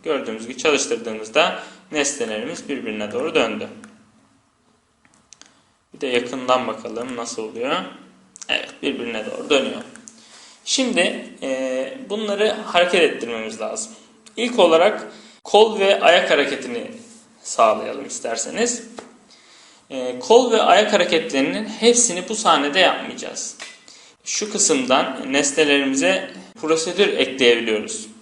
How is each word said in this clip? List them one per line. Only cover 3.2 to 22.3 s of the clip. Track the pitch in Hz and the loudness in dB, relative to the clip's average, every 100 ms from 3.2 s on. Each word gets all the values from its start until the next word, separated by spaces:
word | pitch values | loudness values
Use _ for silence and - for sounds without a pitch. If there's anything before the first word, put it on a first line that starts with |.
| 156 | -2
döndü. | 160 113 104 - - - _ _ _ _ _ _ _ _ _ _ _ _ _ _ - - _ _ _ _ | 0 0 -4 -10 -14 -20 _ _ _ _ _ _ _ _ _ _ _ _ _ _ -20 -20 _ _ _ _
Bir | - | -8
de | 135 | -2
yakından | 123 120 131 127 127 117 | -2 -2 -6 0 0 0
bakalım | 107 117 110 127 120 | -8 -8 -8 -8 -8
nasıl | 117 - | -8 -8
oluyor. | 110 - 127 170 190 - - _ _ - - | -10 -6 -4 -4 -6 -18 -20 _ _ -20 -6
Evet, | - - - | -6 -6 -6
birbirine | 147 120 117 110 107 | -6 -6 -6 -8 -8
doğru | - - | -10 0
dönüyor. | 139 120 - - - - - - - - - | 0 0 -8 -14 -20 -20 -20 -20 -20 -20 -18
Şimdi, | - - 254 175 190 - - - | -6 -2 0 0 0 -2 -12 -10
e, | 135 131 131 131 131 - - | -6 -4 -4 -4 -6 -10 -10
bunları | 208 214 196 214 | -6 -4 0 0
hareket | - - 180 175 190 | -2 0 2 4 4
ettirmemiz | 151 - 120 113 110 - | 2 2 -6 -6 -8 -8
lazım. | 107 113 - - - _ - - | -6 -6 -10 -16 -20 _ -16 -4
İlk | 240 247 | -2 4
olarak | 175 160 190 208 - - - - | 6 8 4 2 -10 -18 -20 -20
kol | - 202 220 196 | 4 6 6 4
ve | 196 196 | 2 6
ayak | 160 175 - | 6 6 6
hareketini | 151 139 139 123 117 104 - - - _ _ | 2 2 -2 -6 -8 -8 -14 -20 -20 _ _
sağlayalım | - - 110 104 - 113 117 | -8 2 4 4 -4 -8 -10
isterseniz. | - 120 117 - 165 240 - - - - - _ - _ - - _ _ | -10 -6 -6 -6 -2 -2 -2 -10 -18 -20 -20 _ -20 _ -20 -20 _ _
E, | 135 127 123 | -8 -6 -6
kol | - 233 254 | 4 4 6
ve | 220 | 2
ayak | - 185 214 | 6 4 4
hareketlerinin | 202 175 165 156 139 147 190 214 | 2 2 0 0 0 0 -2 -6
hepsini | - 226 233 - 175 | 2 4 4 2 -2
bu | 180 | -6